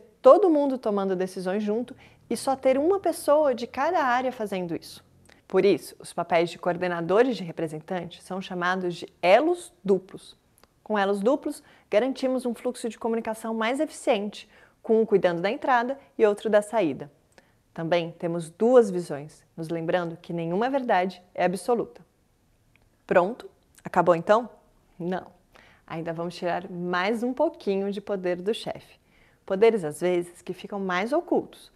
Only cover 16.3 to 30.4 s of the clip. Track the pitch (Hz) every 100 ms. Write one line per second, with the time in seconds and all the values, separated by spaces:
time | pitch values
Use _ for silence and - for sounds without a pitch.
16.3 | 208 220 208 208 233 170 123 143 _ _
17.3 | _ _ _ _ - 165 175 165 - 170
18.3 | 170 160 - 226 254 220 180 165 143 151
19.3 | - _ - 160 170 165 180 170 165 -
20.3 | 170 165 180 240 277 254 190 185 - -
21.3 | - 180 190 - 240 - - _ _ _
22.3 | _ _ _ _ _ _ _ - 196 180
23.3 | 247 - _ _ _ - - 170 170 170
24.3 | 214 233 - _ _ _ - 175 185 -
25.3 | _ _ - - _ - 160 165 165 175
26.3 | 170 180 175 190 180 175 180 190 226 240
27.3 | 262 311 320 - 196 196 202 - 202 180
28.3 | 180 180 233 - 139 - _ _ _ _
29.3 | _ - 190 226 220 156 147 175 180 175
30.3 | -